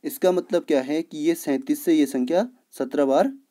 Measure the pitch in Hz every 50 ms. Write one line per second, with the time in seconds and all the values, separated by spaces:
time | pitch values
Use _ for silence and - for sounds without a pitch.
0 | - 147 135 - - 185 185 180 170 - - 175 - - 151 135 131 135 151 160
1 | 165 _ - 156 147 165 170 160 - 151 139 135 135 - 151 147 - 180 160 156
2 | 143 135 135 131 123 123 160 180 226 247 _ _ _ _ - - 135 127 - 139
3 | 143 135 135 156 202 277 269 - _ _